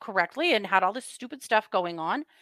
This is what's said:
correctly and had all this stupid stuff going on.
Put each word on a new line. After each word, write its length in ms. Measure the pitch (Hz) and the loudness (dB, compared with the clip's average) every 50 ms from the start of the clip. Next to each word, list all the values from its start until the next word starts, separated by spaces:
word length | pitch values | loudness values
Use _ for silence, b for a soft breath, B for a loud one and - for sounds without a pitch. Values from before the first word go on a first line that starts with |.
correctly 540 | - 233 196 190 170 - - 277 330 349 254 | -12 -2 0 0 0 0 0 -2 2 2 2
and 120 | 320 196 | 2 2
had 160 | - 196 185 | 2 2 2
all 120 | 185 185 214 | 2 2 0
this 100 | 262 - | -4 -10
stupid 380 | - - - 247 240 302 262 | -12 -14 -16 -16 -14 -14 -16
stuff 260 | - - 226 214 - - | -2 0 2 2 2 2
going 280 | - 185 175 175 170 165 | 0 -2 -2 -2 -4 -4
on. 260 | 160 170 214 285 302 - _ _ | -4 -2 -2 -4 -4 -8 _ _